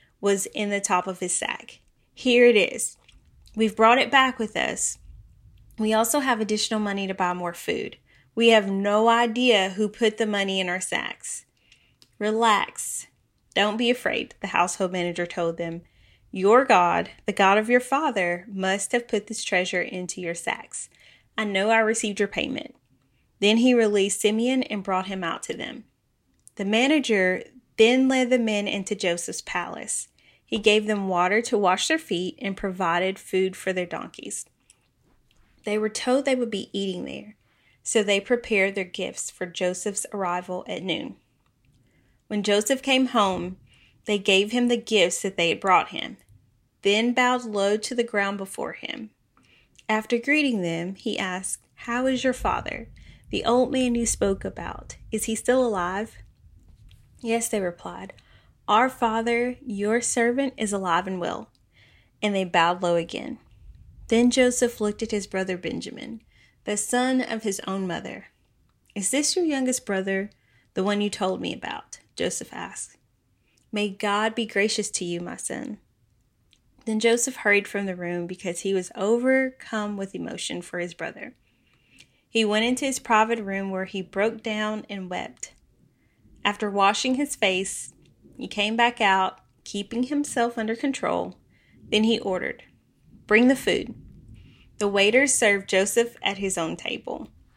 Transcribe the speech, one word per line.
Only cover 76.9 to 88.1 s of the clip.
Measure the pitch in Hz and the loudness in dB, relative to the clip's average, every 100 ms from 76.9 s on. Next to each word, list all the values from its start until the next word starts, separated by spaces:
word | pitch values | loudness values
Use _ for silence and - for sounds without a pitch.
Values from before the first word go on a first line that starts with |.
| 214 | 0
Joseph | 233 240 262 - | 4 2 0 -2
hurried | 214 202 202 | 2 2 2
from | 202 196 | -4 -4
the | 180 | -6
room | 175 175 170 | -4 -4 -6
because | 180 190 175 | -6 -8 -4
he | 196 | -2
was | 196 180 - | -2 -4 -4
overcome | 196 233 254 262 262 262 - 220 208 202 | 0 2 4 2 0 -6 -8 -6 -6 -6
with | 196 185 | -8 -8
emotion | 170 - - 175 | -10 -8 -8 -8
for | 170 180 | -8 -8
his | 175 - | -8 -8
brother. | 160 - - - _ _ _ _ _ - _ _ _ | -10 -10 -16 -18 _ _ _ _ _ -20 _ _ _
He | 226 220 | 0 2
went | 214 | 2
into | 233 254 277 | 2 0 -2
his | 262 | -4
private | - 220 220 233 | 2 4 4 0
room | 196 196 196 | -4 -6 -4
where | 190 185 | -6 -6
he | 196 | -8
broke | 180 196 220 226 | -6 -2 -2 -2
down | 220 214 214 214 - | -6 -4 -4 -6 -8
and | 202 185 | -10 -8
wept. | 180 - - - _ _ _ _ _ _ _ _ - 196 | -8 -10 -12 -18 _ _ _ _ _ _ _ _ -6 -4
After | 202 208 | -2 -2
washing | 202 196 214 254 254 | 2 2 2 0 0
his | 285 - | -2 0
face, | 196 185 196 - - - _ | 0 0 -4 -8 -14 -20 _